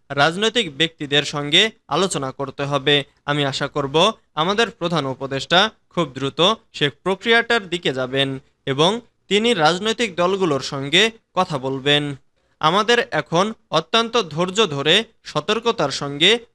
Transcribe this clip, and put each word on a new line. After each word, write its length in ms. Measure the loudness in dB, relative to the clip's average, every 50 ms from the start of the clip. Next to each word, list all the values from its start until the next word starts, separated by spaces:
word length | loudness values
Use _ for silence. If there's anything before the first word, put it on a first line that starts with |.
| _ -4
রাজনৈতিক 680 | 0 2 2 2 2 0 -2 0 0 0 -2 -2 -2
ব্যক্তিদের 460 | -2 -2 -2 -4 -6 -4 0 0 0 0
সঙ্গে 480 | 0 -4 -6 -2 2 2 2 2 2 -2 _ _
আলোচনা 440 | -2 0 0 0 0 -2 -4 -6 -6
করতে 320 | -8 -8 -10 -8 -8 -6 -4
হবে। 400 | -2 -2 -2 2 2 0 0 0 _ _ _ -6
আমি 200 | -4 -2 -2 -2
আশা 220 | -2 -2 -4 -6
করব 460 | -4 -4 -4 -4 0 2 2 2 2 0 -4 _ _ -4
আমাদের 360 | -4 -2 0 0 0 0 -2
প্রধান 340 | -2 -6 -6 -2 -2 -2 -2
উপদেষ্টা 640 | -4 -6 -6 -6 -6 -6 -6 -2 2 2 2 2 2 -2 _ _ _
খুব 220 | -4 -4 -4 -4 -4
দ্রুত 400 | -6 -6 -4 0 2 2 2 0 -2 _ _ -6
সে 160 | -2 -2 -2
প্রক্রিয়াটার 800 | -4 _ -4 -4 -4 -2 0 2 2 2 4 2 0 -2 -2 -4
দিকে 240 | -6 -4 -4 -2 -2
যাবেন 460 | -2 -2 -2 0 0 0 -2 -4 -6 -10 _ _ _ -6
এবং 360 | -2 0 2 2 2 2 -2 -6 _ _ _ _
তিনি 260 | 0 0 2 2 2 2
রাজনৈতিক 640 | 4 4 2 2 2 -2 -2 -2 -2 -4 -4 -2
দলগুলোর 460 | 0 0 0 0 0 0 0 0 0
সঙ্গে 500 | -2 -6 -6 -6 -2 0 2 2 2 2 0 -6 _ _ -4
কথা 240 | -2 -2 -2 -4
বলবেন। 580 | -6 -4 -6 -6 -2 0 0 2 2 0 -4 -8 -12 _ _ _ _ _ _ _ -2
"আমাদের 480 | 0 2 2 2 2 2 2 2 0 0
এখন 420 | -2 -4 -2 0 0 0 0 0 -2 -10 _ -4
অত্যন্ত 520 | -2 -2 0 _ 0 0 0 0 0 -2
ধৈর্য 460 | -2 -2 -2 -4 -4 -2 0 0 0
ধরে 360 | 0 0 0 2 4 4 2 2 -2 _ _ -12
সতর্কতার 680 | -6 -4 -4 -2 -2 -2 -2 -2 -2 -2 0 -2 -2
সঙ্গে 480 | -4 -6 -8 -6 -2 2 2 2 2 2 -2 -8